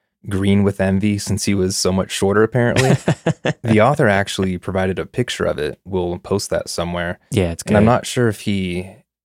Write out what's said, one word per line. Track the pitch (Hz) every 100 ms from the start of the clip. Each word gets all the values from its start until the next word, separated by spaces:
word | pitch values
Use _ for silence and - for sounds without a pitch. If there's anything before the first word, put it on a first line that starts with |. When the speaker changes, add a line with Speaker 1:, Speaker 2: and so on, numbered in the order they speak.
| _ _ -
Speaker 1:
green | 95 98 101
with | 101 95
envy | 95 98 104 101
since | - 95 -
he | 98
was | 92 -
so | 90
much | 95 -
shorter, | - 98 101
apparently. | 113 131 120 - 131
Speaker 2:
<laughs> | 139 - - - - 135 -
Speaker 1:
The | 117 107
author | 117 151 120
actually | 98 98 - 95 90
provided | - 95 95 87
a | 82
picture | - 120 - 87
of | 80
it. | 76 - -
We'll | 92 87 87
post | - 98 -
that | 85 -
somewhere. | - 85 87 85 90 -
Speaker 2:
Yeah, | 104 87
it's | 82
Speaker 1:
And | - 107
I'm |
Speaker 2:
good. | 110
Speaker 1:
not | 123 -
sure | - 117
if | 107
he | - 98 92 87 95 - _ _